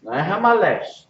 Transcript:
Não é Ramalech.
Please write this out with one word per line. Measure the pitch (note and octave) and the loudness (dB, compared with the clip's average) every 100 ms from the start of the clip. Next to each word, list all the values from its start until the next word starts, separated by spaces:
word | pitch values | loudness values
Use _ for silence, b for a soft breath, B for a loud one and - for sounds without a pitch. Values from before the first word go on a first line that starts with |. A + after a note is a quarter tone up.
Não | - | -8
é | C3+ | -4
Ramalech. | D#3 G3+ A#3 A#3 F#3+ - - - _ | -2 0 2 4 2 0 -6 -16 _